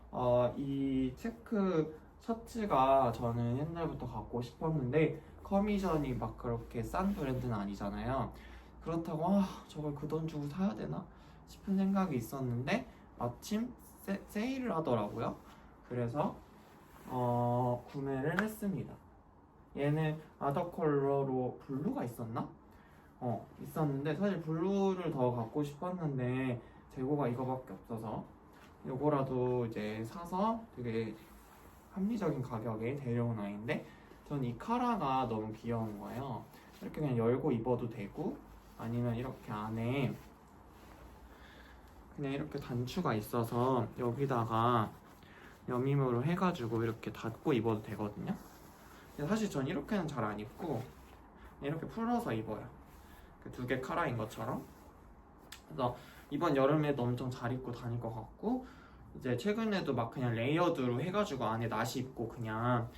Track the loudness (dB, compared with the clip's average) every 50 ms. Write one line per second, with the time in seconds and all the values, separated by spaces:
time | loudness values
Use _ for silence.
0 | -16 -8 -4 0 4 6 6 6 6 4 2 -2 -2 -2 0 0 0 2 2 2
1 | 2 0 0 -4 -6 -6 -6 -8 -6 -2 2 2 4 4 4 4 2 2 -2 -10
2 | -14 -20 -20 -8 -4 -4 -4 -2 -4 -6 -4 -4 0 4 6 6 8 8 8 8
3 | 8 6 4 2 0 0 2 2 2 2 2 0 0 -2 -2 -2 -2 -2 -2 -4
4 | -6 -6 -6 -6 -6 -4 -4 -4 -4 -6 -6 -2 0 2 2 2 2 4 6 6
5 | 6 6 4 0 -8 -14 -16 -16 -4 2 2 4 4 4 4 2 2 2 2 2
6 | 2 0 0 -2 -2 -4 -6 -4 -2 -2 -2 -2 -4 -4 -4 -4 -4 -2 0 2
7 | 2 2 2 2 0 0 0 0 0 0 0 0 -2 -2 -4 -4 -4 -4 -4 -2
8 | -2 0 0 0 -2 -2 -6 -10 -14 -16 -16 -18 -18 -18 -18 -10 -6 -2 -2 -2
9 | -2 -2 -2 0 2 4 6 4 4 2 0 -8 -14 -12 -8 -6 -4 -4 -4 -4
10 | -4 -2 -2 -2 -2 -2 -2 -4 -4 -4 -2 0 0 0 0 -2 -4 -4 -4 -6
11 | -8 -10 -14 -18 -20 -20 -20 -20 -20 -20 -20 -10 -4 0 2 4 4 4 4 4
12 | 4 4 2 0 -2 -2 -4 -2 -2 0 0 0 0 2 0 0 0 -4 -12 -20
13 | -20 -16 -8 -6 -4 -4 -4 -6 -4 -2 0 0 0 -2 -4 -10 -18 -20 -20 -10
14 | -6 -4 -4 -4 -4 -4 -4 -2 -2 0 0 -2 -2 0 0 2 2 2 2 2
15 | 2 0 -2 -2 -2 -2 -4 -6 -10 -18 -20 -20 -20 -20 -20 -20 -12 -6 -2 -2
16 | 0 0 0 0 0 0 -2 -6 -12 -20 -20 -20 -20 -20 -20 -20 -20 -20 -20 -18
17 | -10 -6 -2 2 2 4 4 4 4 4 4 4 4 4 2 0 -2 -6 -6 -4
18 | -2 -2 0 0 0 0 2 0 0 -2 -2 -4 -2 -2 -2 -2 -4 -6 -10 -14
19 | -18 -20 -20 -20 -20 -20 -20 -20 -20 -20 -20 -20 -20 -12 -4 0 2 2 4 4
20 | 4 2 0 -2 -6 -12 -8 -2 0 0 2 2 0 -2 -2 2 4 4 6 6
21 | 6 6 4 4 4 2 2 2 0 0 -2 -6 -8 -6 -4 -2 0 0 0 0
22 | -2 -4 -4 -6 -6 -4 -2 -4 -4 -4 -8 -14 -20 -20 -20 -20 -20 -20 -20 -20
23 | -20 -20 -12 -4 -2 -2 -2 -2 -4 -8 -14 -12 -12 -6 -2 0 2 2 2 0
24 | 0 0 0 2 2 2 2 0 -2 -2 0 0 2 2 4 4 4 4 2 2
25 | 0 -2 0 2 2 2 2 0 -2 -2 -2 -2 -2 -2 -4 -6 -4 -4 -4 -2
26 | -2 -2 0 0 0 0 0 0 0 0 -2 -4 -6 -12 -18 -20 -20 -14 -6 -4
27 | -2 0 2 2 2 0 0 0 -2 -2 -2 -4 -6 -8 -12 -14 -10 -8 -8 -6
28 | -6 -6 -6 -6 -8 -10 -14 -20 -20 -20 -20 -20 -20 -20 -20 -12 -8 -6 -4 0
29 | 2 4 4 4 2 2 2 2 2 2 2 2 2 0 -2 -2 -4 -2 -2 -4
30 | -6 -6 -6 -8 -6 -4 0 2 2 2 0 0 -4 -10 -10 -8 -6 -2 -2 -2
31 | -2 -2 -6 -10 -14 -18 -20 -20 -20 -20 -20 -20 -20 -20 -20 -20 -20 -10 -4 -2
32 | 0 0 0 0 0 0 0 0 -2 -4 -4 -4 -4 -4 -2 -2 -2 -2 -2 -2
33 | -2 0 2 2 2 2 0 0 -2 -4 -4 -4 -2 -2 -2 -2 -4 -8 -14 -20
34 | -20 -20 -20 -18 -8 -6 -4 -2 -2 -2 -4 -4 -2 0 0 2 2 2 2 2
35 | 2 2 2 2 2 2 0 -2 -2 -4 -6 -6 -4 -2 -2 -2 -2 -2 -4 -6
36 | -8 -8 -6 -6 -6 -6 -6 -8 -8 -12 -16 -20 -20 -20 -16 -12 -12 -8 -4 -2
37 | 0 2 2 4 6 6 4 4 4 2 2 2 2 2 2 0 0 -4 -6 -6
38 | -8 -8 -6 -4 -4 -4 -4 -6 -10 -16 -20 -20 -20 -18 -12 -8 -6 -2 -2 0
39 | 0 0 0 -2 -2 -6 -8 -10 -8 -6 -6 -4 -4 -4 -2 -2 0 0 2 2
40 | 2 0 0 -4 -10 -16 -20 -20 -20 -20 -20 -20 -20 -20 -20 -20 -20 -20 -20 -20
41 | -20 -20 -20 -20 -20 -20 -20 -20 -20 -20 -20 -20 -20 -20 -20 -20 -20 -20 -20 -20
42 | -20 -16 -10 -6 -4 -2 -2 -2 -4 -4 -6 -6 -4 -2 -2 -2 -2 -2 -2 0
43 | 0 2 0 0 0 0 0 0 0 0 2 2 4 4 4 2 2 -2 -2 -2
44 | -2 0 0 0 0 2 2 2 2 2 2 4 6 6 6 4 4 2 -2 -8
45 | -18 -20 -20 -20 -20 -20 -20 -20 -20 -20 -20 -12 -6 -2 0 2 2 4 4 4
46 | 4 4 4 2 2 2 2 2 2 2 2 0 -2 0 0 2 2 0 0 -2
47 | -6 -8 -6 -6 -6 -6 -6 -2 2 2 4 4 4 4 2 0 0 -4 -6 -4
48 | -4 -4 -4 -4 -4 -4 -4 -6 -8 -14 -18 -20 -20 -20 -20 -20 -20 -20 -20 -20
49 | -20 -14 -8 -4 -2 0 2 2 2 0 0 0 0 0 0 -2 -2 0 0 0
50 | 0 0 -2 -2 -2 -2 -2 -4 -6 -8 -8 -6 -4 -2 -2 -2 -4 -6 -12 -18
51 | -20 -20 -20 -20 -20 -20 -20 -20 -20 -20 -14 -6 -4 -4 -2 -4 -4 -6 -4 -2
52 | 0 2 2 2 0 0 -2 -2 -2 -4 -6 -6 -8 -10 -14 -18 -20 -20 -20 -20
53 | -20 -20 -20 -20 -20 -20 -20 -16 -14 -12 -8 -6 -4 -2 -2 -2 -2 -2 -2 0
54 | 0 0 0 -2 -4 -4 -6 -6 -4 -4 -4 -4 -6 -10 -16 -20 -20 -20 -20 -20
55 | -20 -20 -20 -20 -20 -20 -20 -20 -20 -18 -18 -18 -16 -10 -4 0 0 0 0 -4
56 | -8 -18 -20 -20 -8 -6 -2 2 4 4 6 6 8 8 6 6 4 4 2 2
57 | 2 2 2 0 0 -4 -4 -4 -2 -2 -2 -2 -4 -6 -6 -6 -4 -4 -4 -4
58 | -4 -4 -6 -6 -8 -10 -10 -4 -2 0 0 0 -2 -6 -14 -18 -20 -20 -20 -20
59 | -18 -16 -12 -6 -2 0 0 2 2 2 2 2 2 2 2 2 2 2 2 0
60 | 0 -2 -2 -2 0 0 2 2 2 4 4 6 6 4 4 4 2 2 2 2
61 | 0 2 2 2 2 0 0 0 0 0 0 0 0 0 0 0 0 0 0 -2
62 | -4 -4 -4 -4 -4 -4 -4 -6 -4 -4 -2 0 2 4 4 4 2 0 -6